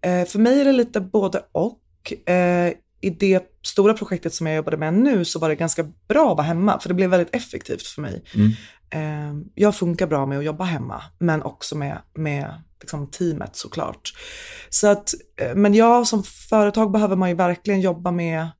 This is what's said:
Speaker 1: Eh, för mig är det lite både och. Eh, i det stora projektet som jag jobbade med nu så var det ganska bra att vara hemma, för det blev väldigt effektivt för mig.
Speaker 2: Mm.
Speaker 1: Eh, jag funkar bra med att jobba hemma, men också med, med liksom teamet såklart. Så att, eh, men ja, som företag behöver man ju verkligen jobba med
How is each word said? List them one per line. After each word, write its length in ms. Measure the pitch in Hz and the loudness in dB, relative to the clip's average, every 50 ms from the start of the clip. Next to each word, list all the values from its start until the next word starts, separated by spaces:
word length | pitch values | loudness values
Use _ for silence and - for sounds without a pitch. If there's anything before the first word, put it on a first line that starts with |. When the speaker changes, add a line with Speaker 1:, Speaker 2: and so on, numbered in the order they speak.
Speaker 1:
Eh, 220 | - 180 180 180 175 | -2 0 0 0 -2
för 140 | 175 - 202 | -2 2 2
mig 220 | 220 240 262 285 | 4 4 6 6
är 40 | 277 | 6
det 80 | 277 | 6
lite 280 | 269 247 233 233 - 214 | 4 4 2 0 -2 -6
både 420 | 185 185 - 214 196 190 190 - - _ | -4 0 0 0 0 0 -2 -4 -8 _
och. 760 | _ - 170 233 247 _ _ _ _ _ _ - - - _ - | _ -2 -2 -2 -4 _ _ _ _ _ _ -14 -14 -8 _ 0
Eh, 420 | 180 180 180 175 180 175 175 175 - _ _ _ _ _ | 2 2 2 2 2 2 0 0 -2 _ _ _ _ _
i 100 | - 196 | -6 -6
det 320 | 165 - 208 190 190 185 185 _ _ _ - | -2 0 2 4 4 2 0 _ _ _ -8
stora 280 | - - - 196 214 214 | -2 0 4 4 4 4
projektet 400 | 214 208 - 185 175 - 165 - | 2 -2 -6 -6 -6 -6 -6 -6
som 120 | - 165 | -4 -4
jag 100 | 156 156 | -2 -2
jobbade 200 | 156 156 156 156 | -2 -2 -4 -4
med 180 | 151 156 156 170 | -4 -2 0 2
nu 300 | 202 254 285 262 190 170 | 4 4 4 2 2 0
så 140 | - - - | -2 -2 -2
var 100 | 165 160 | -2 -2
det 60 | 151 | 0
ganska 300 | - 170 156 - - 160 147 - _ _ _ | 0 -2 -2 -2 -4 -4 -6 -8 _ _ _
bra 220 | 220 294 320 240 | 4 4 4 4
att 60 | 170 | 4
vara 100 | - 147 | 2 0
hemma, 340 | 160 170 170 190 208 - - | 0 0 2 2 2 2 0
för 80 | - - | -2 -2
det 60 | 180 | 0
blev 160 | 180 190 180 | 0 2 4
väldigt 240 | 185 180 175 170 - | 4 2 2 0 -4
effektivt 480 | 247 - - - - - - - - | -6 -6 -6 -10 -12 -8 -8 -10 -8
för 200 | - - - - | -8 -12 -10 -10
mig. 200 | 147 107 92 - - - - | -10 -10 -10 -12 -14 -6 0
Speaker 2:
Mm. 160 | 107 104 110 110 - - - _ _ _ _ | 2 4 4 2 0 -10 -20 _ _ _ _
Speaker 1:
Eh, 540 | - 156 156 151 151 151 147 147 147 147 - - _ | -8 -6 -6 -6 -6 -6 -8 -8 -10 -10 -12 -12 _
jag 200 | - 202 208 202 | 2 2 2 2
funkar 320 | - 185 170 170 - 190 | 2 -2 -2 0 -2 -2
bra 200 | 156 156 139 139 | 0 0 -2 -2
med 120 | 139 139 139 | -2 -4 -4
att 60 | 147 | -4
jobba 200 | 156 156 160 185 | -6 -6 -4 -4
hemma, 380 | 180 160 143 123 123 - - - - _ _ | -4 -4 -6 -6 -10 -12 -12 -14 -18 _ _
men 240 | 175 170 156 156 | 0 0 0 0
också 340 | - - - _ - - - | -4 -8 -10 _ -10 -8 -6
med, 220 | 151 143 139 147 156 - _ _ | -6 -8 -8 -8 -12 -14 _ _
med 400 | - 156 151 143 139 139 - 156 160 - _ _ _ | -8 -6 -4 -4 -4 -6 -8 -12 -16 -20 _ _ _
liksom 300 | - - - 147 143 139 | -14 -12 -10 -10 -10 -10
teamet 460 | - - 180 170 156 - - - - | -6 -4 -4 -4 -4 -4 -8 -10 -10
såklart. 560 | - - - - 160 147 - - _ _ - - - - - - - - - - - - - | -12 -12 -10 -6 -6 -6 -6 -8 _ _ -16 -16 -14 -20 -18 -18 -18 -18 -18 -18 -20 -12 -2
Så 160 | - - - 208 | 0 4 4 4
att, 260 | 208 202 208 - - - - _ _ - | 4 4 0 -6 -6 -6 -12 _ _ -6
eh, 140 | - 123 120 | -6 -2 2
men 200 | 196 202 208 202 | 2 4 6 6
ja, 300 | 220 226 233 240 240 233 | 6 6 8 6 6 4
som 180 | 226 226 208 | 2 0 0
företag 680 | 196 - - - - - 226 214 208 202 208 220 220 208 | -4 -4 -12 -14 -4 0 2 4 4 2 2 0 0 2
behöver 240 | 196 214 214 196 190 | 2 0 2 2 2
man 120 | 185 190 180 | 0 0 0
ju 60 | 175 | 0
verkligen 460 | 170 185 175 175 - _ 208 202 190 | 0 0 0 0 -2 _ -2 -2 0
jobba 300 | 185 185 175 170 175 180 | 0 0 -2 -2 -4 -4
med 380 | 175 175 170 165 165 160 160 165 - | -2 -2 -2 -4 -4 -4 -6 -8 -12